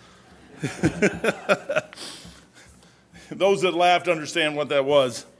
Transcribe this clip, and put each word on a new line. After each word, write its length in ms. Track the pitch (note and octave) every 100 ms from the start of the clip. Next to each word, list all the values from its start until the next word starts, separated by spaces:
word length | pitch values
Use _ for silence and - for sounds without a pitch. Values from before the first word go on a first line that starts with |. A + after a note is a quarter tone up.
| - - - - - -
<laughs> 2750 | C#3+ - E3 - G3+ - A3+ - - G3 - - - - - - - - - - - - - _ _ - -
Those 300 | D#3 F#3+ G3
that 140 | F3+ E3
laughed 340 | F3 F3 F3
understand 480 | D#3+ D3 E3+ D#3 D3
what 100 | C#3+
that 160 | C#3+
was. 420 | C3+ D3 C3 A2+ - _